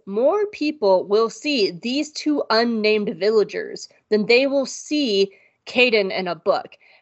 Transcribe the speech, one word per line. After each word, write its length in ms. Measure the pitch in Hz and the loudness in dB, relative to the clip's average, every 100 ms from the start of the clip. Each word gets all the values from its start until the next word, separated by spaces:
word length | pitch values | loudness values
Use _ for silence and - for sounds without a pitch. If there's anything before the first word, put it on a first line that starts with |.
more 400 | 190 208 277 415 415 | -8 0 2 2 -2
people 580 | - 302 302 196 185 | -4 -6 0 2 2
will 260 | 175 214 226 | 2 0 0
see 400 | - 302 277 185 | -4 -4 0 0
these 420 | 170 233 277 294 | -2 -4 -4 -4
two 320 | - 302 285 - | -6 -2 -2 0
unnamed 640 | 226 240 226 214 214 202 160 | 0 0 0 0 0 -2 -2
villagers 720 | 202 220 196 87 65 - - _ - | 0 2 0 -4 -10 -14 -18 _ -4
than 160 | 214 202 | -2 4
they 200 | 240 269 | 4 4
will 200 | 277 262 | 0 -4
see 680 | - - 302 262 196 196 - _ _ - | -10 -6 -2 0 0 0 -2 _ _ -6
Kaden 460 | 254 247 220 190 | 2 4 2 0
in 160 | - 180 | -4 -6
a 60 | |
book, 420 | 165 202 151 - - _ _ | -4 0 -2 -2 -20 _ _